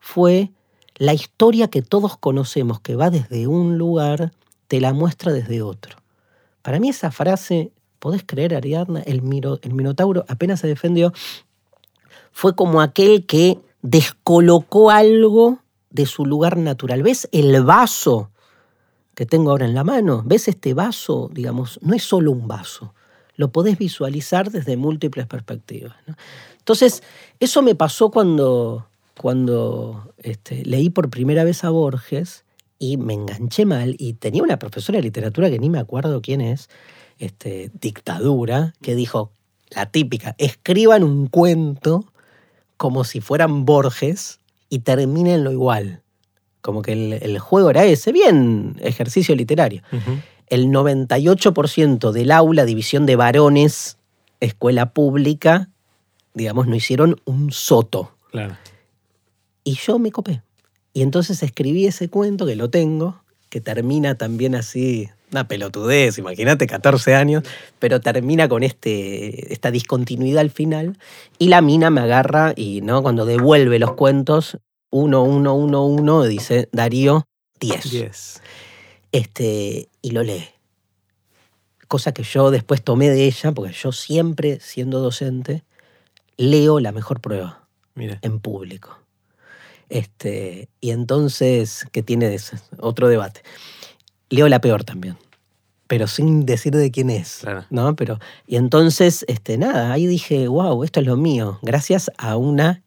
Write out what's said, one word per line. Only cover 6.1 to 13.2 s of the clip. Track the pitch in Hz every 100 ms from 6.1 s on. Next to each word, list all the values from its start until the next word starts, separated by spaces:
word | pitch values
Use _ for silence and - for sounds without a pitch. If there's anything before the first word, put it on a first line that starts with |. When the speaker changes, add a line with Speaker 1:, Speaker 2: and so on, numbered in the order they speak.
| _ _ _ _ _
Speaker 1:
Para | - 143
mí | 247
esa | 262 175
frase, | 127 156 185 - 170 160 _ _ _
¿podés | 143 190 -
creer, | 131 165
Ariadna? | 160 135 160 180 165
El | - 131
miro-, | 131 139 135 147
el | -
Minotauro | 131 135 139 190 180 -
apenas | 123 175 196
se | 160
defendió, | 147 170 175 170 175 - - _ _ _ _ _ _ _ _ _
fue | - 190
como | 185 180 160
aquel | 156 - 196 214